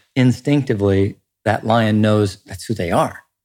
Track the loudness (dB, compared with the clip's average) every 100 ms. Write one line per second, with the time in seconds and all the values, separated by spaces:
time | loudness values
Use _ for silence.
0 | _ 0 2 2 0 0 0 0 2 2
1 | 0 -4 _ _ -4 -2 0 0 2 2
2 | 2 2 0 -4 -16 -16 -8 -6 -2 -2
3 | -2 -6 -20 _